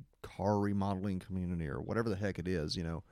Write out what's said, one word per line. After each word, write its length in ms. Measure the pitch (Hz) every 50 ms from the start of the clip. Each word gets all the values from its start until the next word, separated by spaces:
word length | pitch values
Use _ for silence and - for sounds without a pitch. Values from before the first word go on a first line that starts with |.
| - _ _ - -
car 360 | - - - 92 101 104 101
remodeling 640 | 101 101 101 101 95 101 98 92 95 104 95 90
community, 480 | - - 92 92 90 87 90 82 80 71
or 120 | 62 62
whatever 280 | 78 - 101 110 113 113
the 60 | 95
heck 220 | 95 107 98 87 -
it 100 | 82 92
is, 280 | 92 85 76 78 76
you 60 | 90 85
know, 200 | 82 82 78 - -